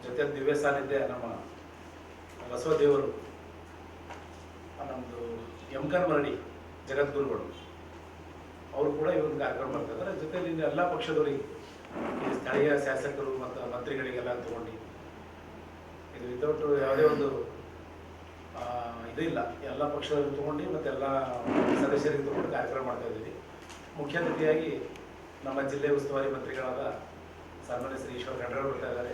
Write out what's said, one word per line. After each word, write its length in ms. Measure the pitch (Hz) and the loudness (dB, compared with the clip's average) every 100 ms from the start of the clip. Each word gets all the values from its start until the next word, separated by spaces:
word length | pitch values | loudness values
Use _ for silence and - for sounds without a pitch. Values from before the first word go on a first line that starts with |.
ಜೊತೆ 320 | 123 127 143 139 | -4 0 0 2
ದಿವ್ಯ 200 | 135 147 | 2 4
ಸಾನ್ನಿಧ್ಯ 440 | 147 139 131 139 | 4 4 2 2
ನಮ್ಮ 340 | 127 123 117 113 - - - - - - - - - - 120 | 2 -2 -4 -6 -10 -14 -16 -16 -16 -16 -16 -16 -16 -14 -6
ಬಸವ 260 | 123 156 147 | -2 4 8
ದೇವರು, 280 | 143 139 131 - - - - - - - - - - - - - - - - - | 8 8 6 -2 -8 -14 -14 -16 -16 -16 -16 -14 -12 -12 -12 -14 -16 -16 -16 -10
ನಮ್ಮದು 420 | - 127 123 120 117 117 113 - - | -6 -6 -6 -6 -6 -6 -8 -12 -8
ಎಂ 160 | 135 151 | -4 2
ಕನ್ಮರಡಿ 500 | 180 180 151 143 - - - - - - | 4 6 4 4 -2 -6 -14 -14 -14 -4
ಜಗದ್ಗುರುಗಳು 760 | 135 143 143 139 110 - - - - - - - - - - - - - 139 | 2 4 4 2 2 -2 -10 -14 -14 -14 -14 -14 -16 -14 -14 -14 -16 -8 2
ಅವರು 160 | 147 | 2
ಕೂಡ 160 | 147 156 | 4 4
ಈ 120 | 160 | 4
ಒಂದು 200 | 151 135 | 4 2
ಕಾರ್ಯಕ್ರಮ 320 | 135 131 131 | 0 0 -2
ಬರ್ತಾ 220 | - - | -2 -2
ಇದ್ದಾರೆ. 260 | 113 185 180 | -2 -2 -2
ಜೊತೆಯಲ್ಲಿ 320 | 156 180 170 | -2 -2 0
ಇನ್ನು 160 | 160 147 | 2 2
ಎಲ್ಲ 260 | 147 175 | 4 2
ಪಕ್ಷದವರಿಗೆ, 440 | 170 - 151 147 139 - - - - - - - - 135 | 2 2 4 4 2 -2 -10 -14 -14 -10 -4 -4 -2 0
ಈ 40 | |
ಸ್ಥಳೀಯ 360 | - - 139 147 | -2 2 6 6
ಶಾಸಕರು 720 | 143 135 135 139 139 135 131 | 6 4 0 0 -2 -2 -2
ಮತ್ತು 360 | 127 123 120 123 | -4 -4 -4 -4
ಮಂತ್ರಿಗಳಿಗೆಲ್ಲ 560 | - 135 127 123 120 | -2 -2 -2 -2 -2
ತಗೊಂಡು, 380 | 120 - 117 110 110 - - - - - - - - - - - - - 123 | -2 -2 -6 -6 -8 -12 -14 -14 -14 -16 -16 -16 -14 -14 -16 -16 -16 -14 -10
ಇದು 180 | 123 123 | -6 0
without 460 | 147 151 151 143 | 2 4 6 6
ಯಾವುದೇ 220 | 135 135 | 6 8
ಒಂದು, 400 | 151 147 139 - - - - - - - - - - - - - | 8 8 2 2 -4 -8 -14 -14 -14 -16 -16 -16 -16 -16 -12 -6
ಆ, 40 | 120 120 117 117 117 | -4 -2 -4 -6 -6
ಇದು 80 | 139 | 0
ಇಲ್ಲ, 400 | 165 - - - | 0 2 -2 -4
ಎಲ್ಲ 340 | 214 - 147 143 | -6 0 0 0
ಪಕ್ಷದವ್ರಿಗೆ 400 | 143 147 143 139 | 2 4 4 2
ತಗೊಂಡು 380 | 139 147 147 | 0 0 0
ಮತ್ತೆ 160 | 156 143 | 0 0
ಎಲ್ಲ 160 | - 139 135 135 - 247 - - - | 0 2 2 2 0 2 4 6 6
ಸದಸ್ಯರಿಗೆ 420 | 277 214 220 - | 6 4 4 2
ತಗೊಂಡು 280 | 214 - - | 2 0 0
ಕಾರ್ಯಕ್ರಮ 320 | 147 - 135 | 0 0 0
ಮಾಡ್ತಾ 240 | 131 - 117 | -2 -2 -4
ಇದ್ದೀವಿ. 260 | 107 113 - - - - - - 165 | -6 -6 -10 -12 -16 -14 -14 -14 -6
ಮುಖ್ಯ 220 | 143 170 | -2 0
ಅತಿಥಿಯಾಗಿ 720 | 170 147 156 156 160 - - - - - - - | 2 4 6 6 4 -2 -4 -10 -14 -16 -16 -8
ನಮ್ಮ 180 | 139 139 | -4 0
ಜಿಲ್ಲೆ 280 | 139 143 143 | 0 2 4
ಉಸ್ತುವಾರಿ 420 | 143 139 139 135 | 4 4 0 2
ಮಂತ್ರಿಗಳಾದ 680 | 127 - 131 127 127 127 104 - - - - - - - | 0 -4 -4 -2 0 -2 -4 -10 -14 -16 -16 -16 -14 -6
ಸನ್ಮಾನ್ಯ 300 | 123 131 135 | -4 -2 -4
ಶ್ರೀ 220 | 131 123 | -6 -6
ಈಶ್ವರ್ 200 | 123 131 | -4 -4
ಖಂಡ್ರೆ 220 | 120 135 | -2 0
ಅವರು 120 | 139 | 0
ಬರ್ತಾ 160 | 123 123 | -2 -2
ಇದ್ದಾರೆ. 200 | 120 - | -2 -2